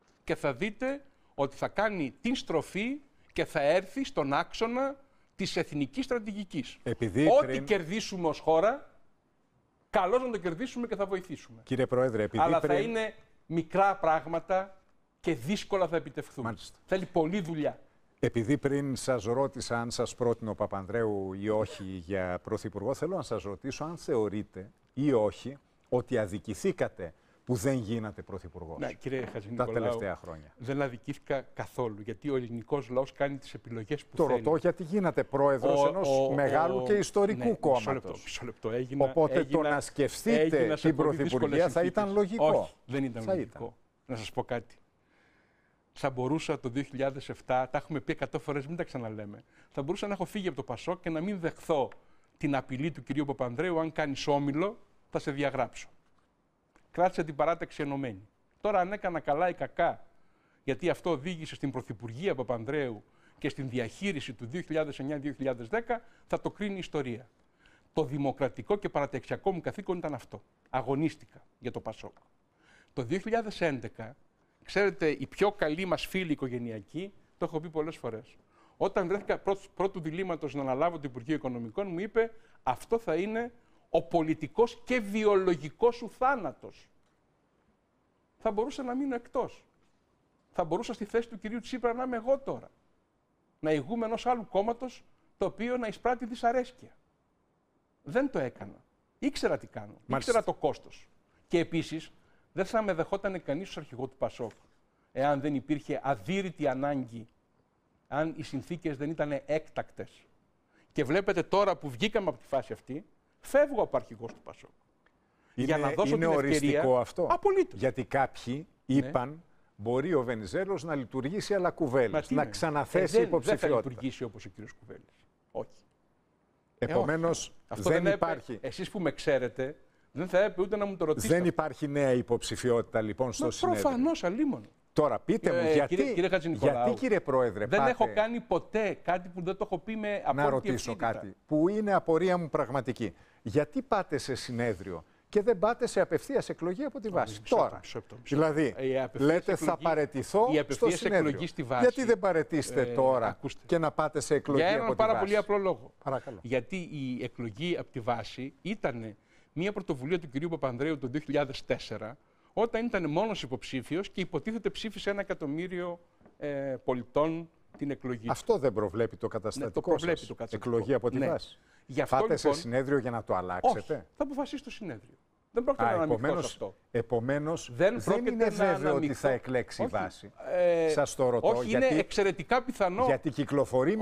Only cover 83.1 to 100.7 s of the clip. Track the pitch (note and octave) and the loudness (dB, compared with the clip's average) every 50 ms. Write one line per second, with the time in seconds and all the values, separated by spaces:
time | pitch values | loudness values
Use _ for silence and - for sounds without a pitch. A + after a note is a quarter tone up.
83.1 | D#3 E3 F#3+ G#3+ A3 A3+ A#3+ A#3+ - - _ _ _ _ _ _ - D#3+ D#3+ - | 2 2 2 0 -2 -2 -4 -4 -8 -14 _ _ _ _ _ _ 0 0 2 2
84.1 | - E3+ D#3 D#3 D3+ D#3 D#3 - - - A#3 A#3 - - - - B3+ B3 G#3 G3+ | 2 2 2 2 0 0 -4 -2 2 4 4 4 2 -2 -4 0 0 0 0 0
85.1 | G3+ A3 G#3+ G#3 G3+ F#3+ F#3+ F#3 E3+ C3+ D3 D3+ - - A3+ A#3+ A#3 - A#3+ G3 | 0 2 4 6 6 6 6 4 2 0 -2 -8 -2 2 2 2 2 0 -4 -12
86.1 | - - B3+ C4 C#4+ A#3+ F3+ C3+ A#2 - - - - - - _ _ _ _ _ | -4 0 2 2 2 2 -2 -6 -8 -10 -14 -18 -18 -20 -20 _ _ _ _ _
87.1 | _ _ _ _ _ _ _ _ _ _ _ _ _ _ _ _ _ _ _ _ | _ _ _ _ _ _ _ _ _ _ _ _ _ _ _ _ _ _ _ _
88.1 | _ _ _ _ _ _ - A3 G#3 G#3 A#3+ C#4+ - - B3+ A#3+ B3 C4 C#4+ C#4 | _ _ _ _ _ _ -4 -2 0 0 -2 -2 -4 -6 -6 -4 -2 -2 -2 -2
89.1 | B3 A#3+ - - - C4 G#3+ - - - _ _ _ _ _ _ _ _ _ _ | -4 -4 -6 -6 -4 -4 -4 -4 -6 -12 _ _ _ _ _ _ _ _ _ _
90.1 | _ _ _ _ _ _ _ _ - - F3 D3+ E3 G3 A#3 - A3 - G#3+ - | _ _ _ _ _ _ _ _ -4 -4 -2 0 0 -2 -2 -4 -6 -6 -6 -2
91.1 | - A#3 A#3 - A3+ F#3+ - G#3+ A#3 A#3+ - - C4 A#3+ B3 A#3+ A#3 B3 C4 C4 | -2 -2 -2 -2 -6 -10 -8 -8 -6 -8 -6 -6 -4 -2 0 0 0 -2 -2 -4
92.1 | B3 A3+ A3 B3+ C4+ - - F#3 C#3+ A#2 - - - _ _ _ _ _ _ _ | -4 -2 0 0 0 0 0 -4 -8 -8 -10 -14 -20 _ _ _ _ _ _ _
93.1 | _ _ _ _ _ _ _ _ _ _ D3+ D#3 D#3 D3 B2 D#3 A#3 A#3 A3+ A3 | _ _ _ _ _ _ _ _ _ _ 0 2 2 2 0 -2 -2 -2 -2 -2
94.1 | A3+ G#3+ - A#3+ B3+ A#3+ G3+ - - F#3+ G3+ A#3 A#3 - C4 B3 - - - _ | -4 -2 0 0 0 0 -2 -2 0 0 2 2 -2 -4 -6 -10 -12 -14 -20 _
95.1 | _ _ _ _ _ - G3 F3+ - - A3+ A#3+ B3+ B3 A#3 G#3+ - - - A#3 | _ _ _ _ _ -2 -2 -2 -2 -2 -2 -2 -2 -2 -2 -4 -4 -2 0 0
96.1 | B3+ A#3 B3+ G#3+ B3 - - A#3 A#3+ B3+ B3 - - - - - - _ _ _ | 0 0 -4 -8 -4 0 2 2 2 2 0 -2 -8 -18 -20 -20 -20 _ _ _
97.1 | _ _ _ _ _ _ _ _ _ _ _ _ _ _ _ _ _ _ _ D3 | _ _ _ _ _ _ _ _ _ _ _ _ _ _ _ _ _ _ _ -2
98.1 | D#3+ B3 C#4+ C4+ - E3+ C3+ A#2+ - - G2+ G2+ G2 - _ _ _ _ _ _ | 0 0 0 2 0 -2 -2 -2 -4 -8 -14 -16 -16 -18 _ _ _ _ _ _
99.1 | _ _ - C#4+ - - C4+ G3+ D3+ A#2+ - - - A2+ G#2 G#2 - - _ - | _ _ -2 -2 0 0 0 0 0 -2 -2 -8 -12 -12 -12 -14 -16 -14 _ -2
100.1 | C3 C3+ - B3+ A3+ A#3 - F3+ D#3+ - - C#3+ | -2 0 2 2 2 4 2 2 0 0 -2 -2